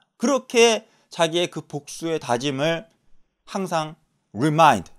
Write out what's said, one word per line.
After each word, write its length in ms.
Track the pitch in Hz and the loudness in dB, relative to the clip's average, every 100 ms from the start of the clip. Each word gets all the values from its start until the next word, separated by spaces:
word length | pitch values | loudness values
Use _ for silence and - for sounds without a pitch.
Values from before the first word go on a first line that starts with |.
| _ _ | _ _
그렇게 720 | 233 262 - 240 233 214 - _ _ | 0 0 0 4 4 2 -6 _ _
자기의 380 | - 170 170 175 | -2 -2 0 -4
그 200 | 160 - | -6 -12
복수의 540 | 143 - - 165 156 | -12 -14 -10 -6 -6
다짐을 680 | 135 120 139 135 156 165 - _ _ - _ _ | -2 -2 -2 -2 -2 -4 -8 _ _ -20 _ _
항상 520 | - 202 185 170 156 160 _ _ _ | -10 -8 -4 -4 -6 -10 _ _ _
remind 560 | 101 151 151 156 107 82 | -2 0 4 6 4 -2